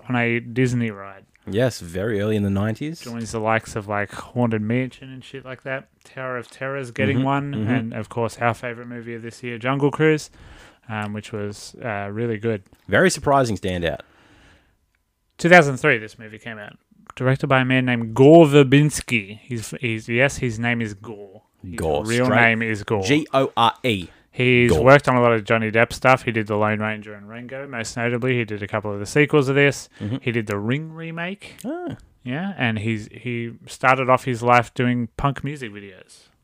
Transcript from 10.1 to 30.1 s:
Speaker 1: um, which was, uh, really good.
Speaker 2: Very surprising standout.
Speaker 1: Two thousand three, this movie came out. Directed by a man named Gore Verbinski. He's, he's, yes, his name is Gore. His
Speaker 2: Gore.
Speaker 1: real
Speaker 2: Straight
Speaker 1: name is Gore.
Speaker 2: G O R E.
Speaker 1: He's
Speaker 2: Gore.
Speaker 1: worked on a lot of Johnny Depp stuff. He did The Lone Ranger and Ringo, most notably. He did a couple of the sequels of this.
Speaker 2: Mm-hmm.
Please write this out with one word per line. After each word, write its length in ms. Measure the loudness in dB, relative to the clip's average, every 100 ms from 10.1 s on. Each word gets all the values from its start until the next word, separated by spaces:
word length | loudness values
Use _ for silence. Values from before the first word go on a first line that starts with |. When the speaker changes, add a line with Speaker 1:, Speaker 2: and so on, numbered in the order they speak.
| 2 -2 -18 -20 -20 -20 _ -10
Speaker 1:
um, 240 | -8 -6
which 200 | -8 -10
was, 400 | -8 -8 -10 -16 -12
uh, 240 | -8 -6 -6
really 280 | -4 -4 -2
good. 240 | -2 -4 -8 _ 0
Speaker 2:
Very 220 | 2 4
surprising 480 | 2 2 2 2 -2
standout. 420 | -4 -2 -2 -4 -10 _ _ _ _ _ _ _ _ _ _ _ _ -4
Speaker 1:
Two 120 | 6
thousand 280 | 6 6 2
three, 220 | 0 0
this 200 | -4 -16
movie 200 | -20 -16
came 200 | -16 -14
out. 200 | -16 -20 _ _ -18 -2
Directed 300 | 0 0 2
by 120 | 2
a 40 |
man 200 | 2 2
named 300 | 2 -2 -2
Gore 320 | 6 10 12 10
Verbinski. 920 | 8 8 6 4 0 -2 -4 -4 -12
He's, 300 | -10 -10 -8 -8
he's, 280 | -6 -6 -2
yes, 300 | 2 2 0
his 200 | -4 -2
name 220 | -2 -2
is 140 | -4
Gore. 480 | -10 -14 -16 -18 -20 _ _
His 120 | -12
Speaker 2:
Gore. 300 | -4 -2 -2
Speaker 1:
real 200 | 0 0
Speaker 2:
Straight 160 | 2 4
Speaker 1:
name 220 | 4 2
is 200 | -2 -6
Gore. 180 | -4 -2
Speaker 2:
G 240 | 0 0 0
O 180 | 0 0 2
R 180 | 0 0
E. 260 | -2 -4 -6 -16 _
Speaker 1:
He's 420 | -2 2 4 4
Speaker 2:
Gore. 100 | 6
Speaker 1:
worked 240 | 8 6 6
on 60 |
a 60 | 2
lot 100 | 4
of 120 | 2
Johnny 260 | 2 0 2
Depp 220 | 2 2
stuff. 320 | 2 4 4
He 80 | 2
did 160 | -4 -2
The 80 | 0
Lone 240 | 0 0
Ranger 340 | -4 -6 -12
and 140 | -18 -18
Ringo, 400 | -16 -14 -14 -10
most 280 | -10 -8 -4
notably. 400 | -2 0 0 0
He 80 |
did 200 | -2 -6
a 20 | -4
couple 260 | -4 -4
of 60 | -6
the 80 | 0
sequels 420 | 2 4 4 4
of 60 |
this. 340 | 4 4 2 -8 -10
Speaker 2:
Mm-hmm. 160 | -6